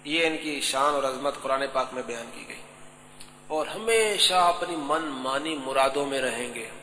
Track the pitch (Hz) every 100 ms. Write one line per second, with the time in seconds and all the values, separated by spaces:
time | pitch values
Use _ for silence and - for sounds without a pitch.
0 | 147 160 160 156 151 139 - 131 147 143
1 | 135 127 143 135 135 135 135 131 127 127
2 | 120 117 120 - - - - - - -
3 | - - - - - 156 147 175 220 226
4 | 214 196 - 185 175 - 170 165 139 156
5 | 160 131 131 139 156 151 131 135 135 143
6 | 143 135 127 117 123 120 110 -